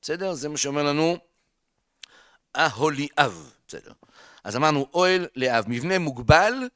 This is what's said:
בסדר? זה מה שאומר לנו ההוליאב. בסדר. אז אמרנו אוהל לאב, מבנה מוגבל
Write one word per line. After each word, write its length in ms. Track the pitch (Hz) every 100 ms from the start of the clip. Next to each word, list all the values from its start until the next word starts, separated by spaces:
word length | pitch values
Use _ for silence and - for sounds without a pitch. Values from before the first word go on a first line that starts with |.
בסדר? 320 | - 170 190
זה 140 | 160 147
מה 80 | 147
שאומר 260 | 143 143
לנו 360 | 147 143 160 175 _ _ _ _ _ _ _ _ - _ _ _ _
ההוליאב. 960 | 131 156 113 151 139 143 - 139 87 71 _ _
בסדר. 240 | - - - _ - - -
אז 120 | - 113
אמרנו 300 | 156 147 135
אוהל 320 | 170 180 185 175 127
לאב, 280 | 127 117 107
מבנה 300 | 120 151 185
מוגבל 560 | 160 123 120 151 208 254 254